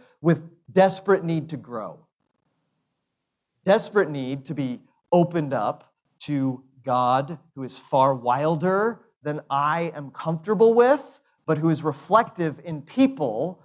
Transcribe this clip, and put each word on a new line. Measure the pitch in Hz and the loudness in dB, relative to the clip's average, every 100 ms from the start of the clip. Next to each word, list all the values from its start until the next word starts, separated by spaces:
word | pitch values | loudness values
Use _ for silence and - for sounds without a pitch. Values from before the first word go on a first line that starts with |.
| _ _ | _ _
with | 156 160 - - - | 0 0 -2 -20 -2
desperate | 175 190 190 - 190 | 2 2 2 0 0
need | 170 165 - | 0 -4 -6
to | 143 | -10
grow. | 107 117 95 80 _ _ _ _ _ _ _ _ _ _ _ _ _ _ _ _ | -12 -12 -12 -14 _ _ _ _ _ _ _ _ _ _ _ _ _ _ _ _
Desperate | - 208 - 202 165 | 2 2 2 0 0
need | 143 127 139 131 | -2 -6 -8 -8
to | |
be | 147 131 120 _ _ _ | -6 -6 -8 _ _ _
opened | 175 170 165 147 | 2 2 -2 -4
up | 127 107 147 _ _ _ _ | -2 -4 -6 _ _ _ _
to | - 147 135 127 - _ | -6 -2 -2 -4 -12 _
God, | 135 123 123 131 143 165 _ | -4 -2 0 0 -2 -10 _
who | - | -14
is | 127 - | -14 -14
far | - 139 135 | -4 2 2
wilder | 131 120 127 151 165 180 190 220 226 _ _ | 0 -2 0 0 0 0 0 0 -4 _ _
than | 151 147 - | -8 -8 -4
I | 139 147 165 170 | -2 0 -2 -4
am | 156 139 | -8 -14
comfortable | - 160 165 160 208 226 | -10 -6 -4 -2 4 6
with, | 226 240 285 - - _ _ - | 6 6 4 -2 -20 _ _ -4
but | 156 | 0
who | 160 | 2
is | 151 | 0
reflective | 151 143 - 208 233 - 160 143 | -2 -6 2 2 2 -2 -6 -6
in | 170 170 | -10 -12
people | - - 269 269 139 107 160 185 | -6 2 2 2 -4 -4 -6 -8